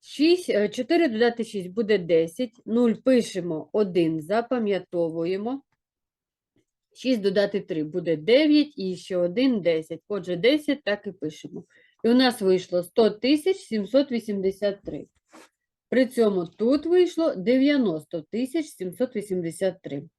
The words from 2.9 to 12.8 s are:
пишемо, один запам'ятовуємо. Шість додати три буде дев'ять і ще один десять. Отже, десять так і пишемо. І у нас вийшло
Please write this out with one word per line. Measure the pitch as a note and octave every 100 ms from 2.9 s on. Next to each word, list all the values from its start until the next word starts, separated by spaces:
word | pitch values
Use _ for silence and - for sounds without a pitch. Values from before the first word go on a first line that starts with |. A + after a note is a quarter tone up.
пишемо, | A3 - B3+ - F#3+ F3 D#3 -
один | G#3 G#3 F3+ E3 D#3+
запам'ятовуємо. | D3+ G#3+ A#3 B3+ G#3+ F#3+ F3+ F3 E3+ D#3+ E3 F#3+ G#3+ C4+ _ _ _ _ _ _ _ _ _ _ _ _ _
Шість | _ B3 B3
додати | G3 G3 G3+ G3+
три | - E3
буде | D#3 F3+ E3+ D#3
дев'ять | D#3 B3 D#4 D4+ D4 -
і | F#3+ F3
ще | - F3+
один | F3 F3+ C4+ A#3
десять. | E3+ D#3+ D#3 E3 _
Отже, | G3+ F3 F3
десять | G#3+ D4+ D4+ C#4
так | - G3+ G3+
і |
пишемо. | F#3 D3+ - - - - _ _ _
І | A3+
у |
нас | B3 B3+ A#3
вийшло | F#3+ F#3 F3 F3+